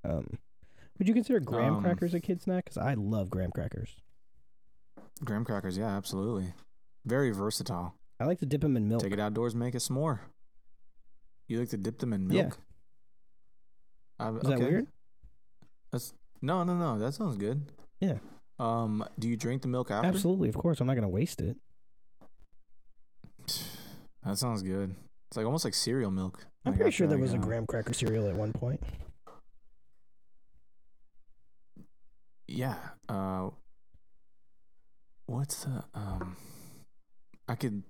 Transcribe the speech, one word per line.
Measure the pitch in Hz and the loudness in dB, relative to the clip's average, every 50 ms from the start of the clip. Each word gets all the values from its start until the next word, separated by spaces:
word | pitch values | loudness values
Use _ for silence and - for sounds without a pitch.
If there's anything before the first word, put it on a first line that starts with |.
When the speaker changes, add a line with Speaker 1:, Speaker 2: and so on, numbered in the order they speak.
| - | -2
Speaker 1:
Um, | - 80 76 - - - - - - - - - - - - - - - - | 0 -2 -2 -2 -4 -6 -8 -10 -14 -18 -18 -18 -18 -18 -18 -18 -18 -2 2
would | 196 | 4
you | 190 226 | 6 6
consider | 247 220 - 254 214 | 6 6 6 4 4
graham | 143 - 117 117 113 135 156 | 4 4 4 6 6 6 6
Speaker 2:
Um, | - 202 | 6 6
Speaker 1:
crackers | 180 175 180 175 170 175 | 4 4 4 2 2 2
a | 170 | 2
kid | - - 185 175 - | 2 2 0 0 2
snack? | - 185 180 - | 2 2 2 0
'Cause | - - | -2 -2
I | - - 127 139 | 0 2 4 4
love | 110 101 101 110 107 98 95 | 4 2 2 4 2 2 2
graham | - 92 92 90 | 2 2 2 2
crackers. | - - 82 - - - - - - - - - - - - - - - - - - - - - - - - - - - - - - - 151 | 0 0 -2 -2 -2 -4 -6 -6 -8 -14 -16 -18 -18 -18 -18 -18 -18 -18 -18 -18 -18 -18 -18 -18 -18 -18 -18 -18 -16 -16 -16 -16 -10 -8 -2
Speaker 2:
Graham | 117 107 104 120 | 0 2 2 2
crackers, | 113 110 98 92 95 90 95 | 2 0 0 0 0 0 2
yeah, | 101 95 98 | 2 2 0
absolutely. | 101 95 - - 95 98 113 120 98 95 90 90 - - - - - - - - - - | 0 -2 -2 -2 0 0 2 2 0 0 -2 -4 -8 -14 -16 -16 -18 -18 -18 -18 -8 -2
Very | - 117 135 143 127 | 2 4 6 6 4
versatile. | 107 98 98 107 107 - 95 - 92 87 87 87 - - - - - - | 4 4 2 2 2 0 -2 -2 -2 -2 -2 -4 -6 -10 -18 -18 -6 0
Speaker 1:
I | 117 | 2
like | 147 185 - | 2 2 2
to | - | 2
dip | 131 139 143 147 | 2 2 4 6
'em | 151 135 | 6 6
in | 120 107 | 6 6
milk. | 104 113 117 | 6 4 4
Speaker 2:
Take | 110 98 101 | 4 2 2
it | 101 | 2
outdoors, | 107 104 107 110 117 120 110 | 2 2 2 2 2 2 2
make | 120 120 123 120 | 2 0 0 0
it | 123 | -2
s'more. | - - 131 131 151 160 135 101 - - - - - - - - - - - - - - - - - - - - - - - - - | 0 0 2 2 4 4 2 0 -2 -10 -14 -16 -18 -16 -16 -18 -16 -16 -16 -14 -14 -16 -16 -16 -14 -14 -14 -14 -14 -16 -16 -16 -6
You | - 117 113 | -2 0 0
like | 123 117 | 0 0
to | - | 0
dip | 104 95 110 113 | 0 0 -2 -2
them | - - 123 110 | 0 0 0 2
in | 98 95 92 | 2 4 4
Speaker 1:
Yeah. | 147 190 170 | 6 6 4
Speaker 2:
milk? | 143 - - - - - - - - - - - - - - - - - - - - - - - - - - - - - - - - - - | 4 0 -6 -12 -18 -18 -18 -18 -18 -18 -18 -18 -18 -18 -18 -18 -18 -18 -18 -18 -18 -18 -18 -18 -18 -18 -18 -18 -18 -18 -18 -18 -16 -8 -4
I, | 113 110 | -2 -2
Speaker 1:
Is | 110 113 120 | 0 2 4
that | 131 139 | 4 6
Speaker 2:
okay. | 123 120 | 6 6
Speaker 1:
weird? | 131 160 220 262 - - - - - - - - - - - - - - - - - - - - - | 6 6 4 4 0 -6 -16 -16 -16 -16 -16 -16 -16 -16 -16 -18 -16 -16 -16 -16 -16 -16 -16 -10 -4
Speaker 2:
That's, | - 123 - - - - - - - - | -4 -4 -4 -4 -12 -14 -16 -16 -10 -4
no, | - 135 175 185 175 | 0 2 2 4 4
no, | 175 180 | 4 4
no. | 175 175 156 120 107 | 4 4 2 2 2
That | 107 127 139 | 2 0 0
sounds | - 220 180 123 | 0 0 0 2
good. | 98 101 104 127 147 143 - - - - - - - | 2 2 2 2 0 -2 -4 -8 -12 -14 -14 -4 0
Speaker 1:
Yeah. | 190 190 143 110 - - - - - - - - | 2 2 2 2 -2 -8 -16 -16 -16 -16 -6 0
Speaker 2:
Um, | 120 113 117 117 113 110 107 107 110 - - | 2 2 4 4 4 4 2 2 0 -2 -4
do | - 113 | -2 2
you | 117 117 | 2 2
drink | 107 - 117 123 135 - | 2 2 0 0 2 2
the | |
milk | 131 123 127 123 - | 2 2 2 2 2
after? | 104 104 120 | 2 4 4
Speaker 1:
Absolutely, | 180 180 190 202 165 185 190 170 113 | 4 4 6 4 4 6 6 4 4
of | 110 | 2
course. | 139 151 170 160 - | 4 4 4 4 4
I'm | 127 | 4
not | 127 135 | 4 4
gonna | 123 107 98 | 4 4 4
waste | 90 101 151 175 - - | 4 4 2 2 2 0
it. | - 82 120 - - - - - - - - - - - - - - - - - - _ - - - _ - - - - - - - - - - - - - - - - - - - - - - - - - - - - - - - | 0 0 0 -2 -8 -18 -18 -18 -18 -18 -18 -18 -16 -16 -16 -16 -14 -14 -14 -14 -16 _ -16 -18 -16 _ -16 -14 -14 -14 -16 -16 -18 -16 -16 -16 -16 -14 -14 -12 -6 -4 -4 -4 -4 -6 -10 -10 -12 -14 -14 -14 -14 -16 -16 -6 -2
Speaker 2:
That | 92 101 | -2 0
sounds | 101 131 123 113 104 | 2 2 2 2 2
good. | 95 95 92 98 98 95 95 - - - - - - - | 2 2 2 2 2 0 -2 -6 -10 -16 -16 -16 -14 -6
It's | - | -2
like, | 110 110 | 2 4
almost | 113 135 165 - | 4 4 4 2
like | 120 98 | 2 2
cereal | - - 113 120 135 120 101 | 2 2 4 4 4 4 4
milk. | 95 92 92 92 - - - - - - - | 4 2 2 0 -2 -6 -14 -16 -18 -2 0
Speaker 1:
I'm | - - | 2 6
Speaker 2:
Like, | |
Speaker 1:
pretty | 190 440 403 | 8 8 8
Speaker 2:
after, | - | 8
Speaker 1:
sure | - 180 | 8 6
there | 147 151 | 8 8
Speaker 2:
like, | 135 131 | 6 6
Speaker 1:
was | 131 120 | 4 4
a | |
Speaker 2:
uh, | 120 | 4
Speaker 1:
graham | - 107 113 117 113 | 2 2 2 0 0
cracker | 110 - 117 110 - 120 | 0 0 0 0 0 0
cereal | - 127 117 110 113 107 | 2 4 4 4 4 4
at | 101 92 | 4 4
one | 98 107 107 110 | 2 2 0 0
point. | - 123 123 139 - - - - - - - - - - - - - - - - - - - - - - - - - - - - - - - - - - - - - - - - - - - - - - - _ - - - - - - - - - - - - - - - - - - - - - - - - - - | 0 0 0 0 0 -2 -4 -6 -6 -8 -10 -12 -14 -16 -16 -16 -16 -16 -16 -16 -16 -16 -16 -16 -16 -18 -18 -18 -18 -18 -18 -18 -18 -18 -16 -16 -18 -18 -18 -18 -18 -18 -18 -18 -18 -16 -18 -18 -16 -18 -16 _ -16 -14 -14 -14 -14 -14 -16 -16 -16 -14 -14 -14 -14 -14 -14 -14 -14 -14 -14 -14 -14 -16 -16 -14 -12 -10
Speaker 2:
Yeah. | - 69 120 127 135 113 - - - - - - - | -4 -2 0 0 0 0 -2 -6 -10 -12 -12 -6 -4
Uh, | - 98 98 95 92 92 92 98 - - - - - - - - - - - - - - - - - - - - - - - - - - - - - - - - - - - | -2 0 0 0 0 0 -2 -2 -4 -8 -14 -14 -16 -16 -16 -18 -18 -18 -18 -16 -18 -16 -16 -18 -18 -18 -18 -18 -18 -18 -18 -18 -18 -18 -18 -18 -18 -18 -18 -18 -16 -12 -6
what's | - 117 123 143 143 - - - | -4 -2 0 0 -2 -2 -4 -2
the, | 139 131 113 - - - | -2 -2 -2 -4 -6 -6
um, | - 104 98 95 92 90 92 92 - - - - - - - - - - - - - - _ - - - - - - - | -6 -4 -2 -2 -2 -2 -4 -6 -10 -14 -14 -14 -14 -14 -16 -16 -16 -18 -18 -18 -18 -20 _ -16 -16 -16 -16 -18 -12 -2
I | - 117 | -2 0
could | - - 123 104 101 95 - | 2 2 0 0 0 -4 -6